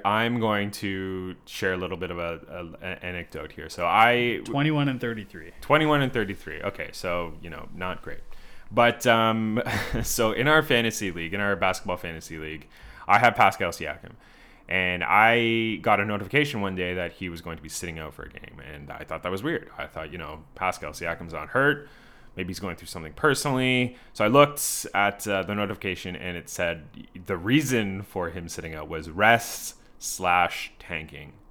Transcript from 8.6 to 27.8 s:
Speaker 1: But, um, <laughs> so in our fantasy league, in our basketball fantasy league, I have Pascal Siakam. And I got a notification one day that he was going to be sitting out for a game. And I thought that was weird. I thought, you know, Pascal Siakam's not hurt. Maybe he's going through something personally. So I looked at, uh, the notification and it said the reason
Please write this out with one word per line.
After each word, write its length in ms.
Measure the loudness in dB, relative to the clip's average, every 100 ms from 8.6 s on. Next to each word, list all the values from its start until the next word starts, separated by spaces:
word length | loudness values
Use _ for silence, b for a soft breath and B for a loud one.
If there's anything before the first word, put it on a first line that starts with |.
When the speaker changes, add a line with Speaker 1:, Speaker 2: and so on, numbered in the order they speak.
| b
Speaker 1:
But, 360 | 4 4 4 4
um, 560 | 6 6 4 0 0 -2 -4
<laughs> 200 | -2 -2
so 300 | -2 2 2
in 160 | 2 4
our 140 | 4
fantasy 500 | 4 2 2 -2 -4
league, 200 | -4 -4
in 80 | -2
our 160 | 0 2
basketball 400 | 2 0 -4 -4
fantasy 420 | -6 -10 -12 -10
league, 280 | -10 -10 -14 B B B B
I 140 | 8
have 160 | 8 8
Pascal 340 | 6 6 -2
Siakam. 440 | -2 -8 -8 -14 -20 b b b b -2
And 360 | 0 0 0
I 720 | 4 6 8 6 2 2 0 -2
got 180 | 2 2
a 40 | 2
notification 540 | -2 0 0 0 -2
one 120 | -4
day 200 | -2 -4
that 180 | -2 -6
he 160 | -6 -10
was 140 | -8
going 140 | -10 -12
to 40 |
be 60 | -10
sitting 300 | -10 -8 -8
out 160 | -12
for 80 | -12
a 80 | -16
game. 320 | -16 -18 -18 -16
And 180 | -16 -14
I 140 | -14
thought 180 | -8 -6
that 80 | -4
was 120 | -2
weird. 280 | -2 -4 -6 -12
I 100 | -10
thought, 240 | -10 -10
you 60 | -10
know, 260 | -10 -12 -16
Pascal 380 | -2 -2 -2 -8
Siakam's 420 | -6 -6 -6 -8
not 140 | -10 -2
hurt. 380 | 2 2 2 B B B B B
Maybe 140 | -8 -8
he's 120 | -6
going 140 | -8
through 120 | -8 -12
something 260 | -12 -12
personally. 840 | 0 2 2 0 0 2 2 0 -4 B
So 100 | 0
I 40 | 6
looked 580 | 8 6 4 -4 -4 -2
at, 340 | 2 2 0 -2
uh, 140 | -2
the 120 | 0
notification 640 | -2 -2 -2 -6 -6 -8 -8
and 180 | -8 -8
it 100 | -10
said 380 | -2 -2 -2 -10 -18 -18 -14 -6
the 100 | -4
reason 680 | 2 2 4 0